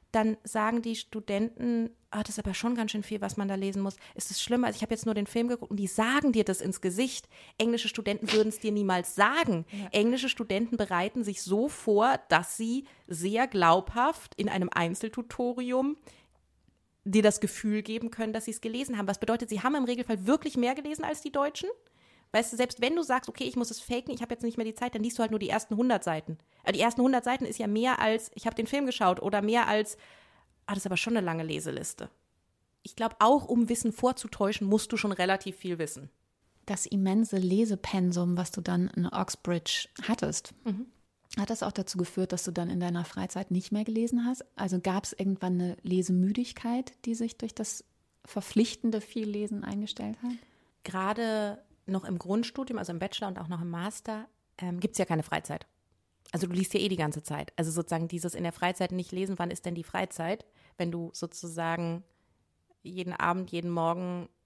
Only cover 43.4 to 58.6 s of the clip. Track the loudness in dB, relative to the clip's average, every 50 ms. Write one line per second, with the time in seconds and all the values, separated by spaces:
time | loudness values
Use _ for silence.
43.4 | -4 -2 -2 -2 -2 0 -2 -2 -2 0 0 0 0 2 2 2 2 0 -2 -2
44.4 | -6 _ -10 -6 -4 0 0 0 0 0 0 0 -2 -4 -6 -4 -2 -2 0 0
45.4 | 0 0 0 0 0 -2 -4 -4 -4 0 2 2 2 4 4 4 4 4 2 0
46.4 | -2 -4 -6 -8 -4 -2 -2 -2 -4 -6 -10 _ -6 -4 -4 -2 -4 -6 -6 -6
47.4 | -8 -8 -6 -6 -6 -6 -6 -10 -12 _ _ _ _ _ _ _ _ -8 -8 -6
48.4 | -6 0 4 4 4 4 2 -2 -2 -2 -2 -2 -4 -6 -6 -6 -4 -4 -4 -4
49.4 | -4 -4 -4 -6 -6 -6 -6 -6 -6 -6 -6 -8 -8 -8 -8 -6 -6 -8 -8 -8
50.4 | -10 _ _ _ _ _ _ _ -12 -8 -4 -2 -2 -2 0 0 0 0 0 0
51.4 | -2 -2 -4 -8 -14 _ _ _ _ -4 -4 -2 -2 -2 -4 -4 -2 0 0 0
52.4 | 0 -2 -4 -8 -8 -6 -6 -6 -6 -6 -6 -6 -6 -6 -6 -6 -6 -6 -6 -6
53.4 | -8 -6 -6 -6 -6 -6 -6 -6 -6 -6 -8 -8 -8 -8 -8 -8 -10 -14 _ _
54.4 | _ _ _ -8 -6 -6 -4 -2 -2 -2 0 0 0 2 0 0 0 0 -2 -4
55.4 | -4 -4 -10 -10 -10 _ _ _ _ _ _ _ _ _ _ _ _ -6 -4 -2
56.4 | -2 0 0 0 0 2 2 2 2 2 0 0 0 -2 -2 -4 -6 -6 -6 -6
57.4 | -6 -6 -4 -4 -2 -2 -2 -2 -2 -2 -2 -4 -4 -4 -4 -4 -6 -6 -6 -4
58.4 | -4 -4 -4 -2